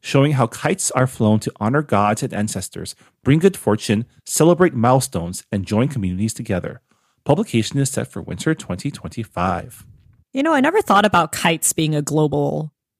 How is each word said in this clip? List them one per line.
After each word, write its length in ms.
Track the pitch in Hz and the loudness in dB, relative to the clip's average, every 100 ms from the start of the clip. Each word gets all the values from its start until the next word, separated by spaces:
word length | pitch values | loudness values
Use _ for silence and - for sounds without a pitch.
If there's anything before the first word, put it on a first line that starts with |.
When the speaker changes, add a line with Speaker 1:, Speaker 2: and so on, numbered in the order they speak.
Speaker 1:
showing 280 | - 139 143 | 0 2 4
how 160 | 139 117 | 2 0
kites 420 | - 151 190 - | 0 -2 -2 -2
are 160 | 127 127 | 0 0
flown 340 | - 110 107 | 2 2 2
to 120 | - - | 0 -4
honor 240 | 107 143 | -2 -2
gods 400 | 147 101 104 110 | 0 2 2 0
and 100 | 135 | -4
ancestors, 600 | 98 107 - - 85 85 - _ _ | -4 -6 -6 -10 -12 -14 -14 _ _
bring 140 | - 156 | 2 4
good 180 | 190 185 | 4 2
fortune, 480 | - 110 - 107 120 _ - | 0 0 0 -2 -2 _ -6
celebrate 480 | - 156 170 180 | 2 4 6 4
milestones, 720 | 120 117 135 - 87 85 92 - | 2 4 4 2 -4 -6 -8 -6
and 120 | 104 | -6
join 240 | 90 107 139 | -2 0 0
communities 460 | 147 95 90 110 | -2 -4 -2 -4
together. 480 | - 117 92 85 - _ _ _ _ | -4 -6 -4 -6 -12 _ _ _ _
Publication 540 | - 147 127 117 107 139 | 0 0 0 -2 -2 -2
is 140 | 135 | -4
set 160 | - - | -4 -6
for 120 | - | -8
winter 360 | - - - 160 | -10 -6 -4 -4
twenty 340 | - 180 143 | -4 -8 -8
twenty-five. 960 | - - - 113 - 92 87 - - - - _ _ _ | -10 -12 -10 -10 -4 -2 -4 -8 -18 -20 -20 _ _ _
Speaker 2:
You 80 | 262 | -4
know, 140 | 311 294 | 0 2
I 40 | |
never 220 | 277 403 | 2 2
thought 240 | - 196 208 | 2 4 4
about 260 | 180 156 | 2 0
kites 400 | - 175 165 - | 0 -2 0 -2
being 220 | - 156 | 0 0
a 80 | 151 | 0
global 720 | 143 147 151 143 143 151 156 - _ _ | 0 0 2 0 -2 -4 -8 -12 _ _